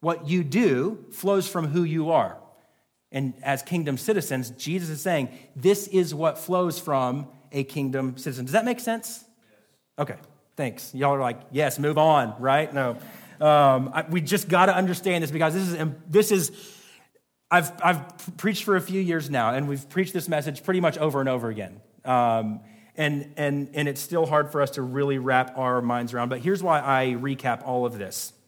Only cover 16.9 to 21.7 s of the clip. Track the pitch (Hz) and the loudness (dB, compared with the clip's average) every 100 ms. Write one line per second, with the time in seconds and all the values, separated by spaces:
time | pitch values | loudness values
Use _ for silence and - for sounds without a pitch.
16.9 | - _ _ _ _ _ 175 156 - 175 | -20 _ _ _ _ _ 2 2 0 2
17.9 | 170 127 - - - 196 196 - 190 185 | 2 -2 -16 -16 -4 -2 -2 0 0 0
18.9 | 190 185 165 139 139 113 127 143 139 139 | -2 0 -2 -2 0 0 0 -2 -6 -4
19.9 | 180 190 190 170 160 143 143 - 185 170 | -2 -2 -2 -2 -2 -2 -8 -2 0 2
20.9 | 143 156 139 135 127 117 107 95 | 0 -2 0 0 -2 -2 -6 -10